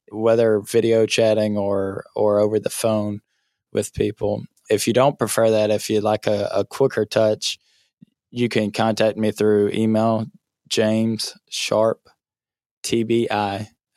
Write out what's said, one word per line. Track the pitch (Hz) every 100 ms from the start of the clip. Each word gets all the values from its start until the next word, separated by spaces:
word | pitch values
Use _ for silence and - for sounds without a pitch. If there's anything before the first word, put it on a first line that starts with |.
| _
whether | 107 113 113 113 107
video | 104 117 113 113
chatting | 107 - 110 107 107 104
or, | 101 98 98 98 -
or | 110 107 104
over | 104 107
the | -
phone | - 113 107 104 104 - _ _ _ _
with | 107 -
people. | - 104 - 104 107 - _ -
If | 107 -
you |
don't | 120 139 -
prefer | 113 - 113
that, | 110 107
if | 104 -
you'd | 107
like | 107 107 -
a, | 104 101
a | 101
quicker | 101 - 135 -
touch, | 107 113 110 107 - - _ _ _ _ _ _ _
you | 120 120
can | 117 104
contact | 107 113 107 110 107
me | 107
through | - 107 104 101
email, | - 110 110 113 110 110 - _ _ -
James | - 110 110 113 107 - - _
Sharp | - - 107 110 - _ _ _ _ _ _ _ _
T | - 117
B | 113 117 117
I | 104 101 101 110 _ _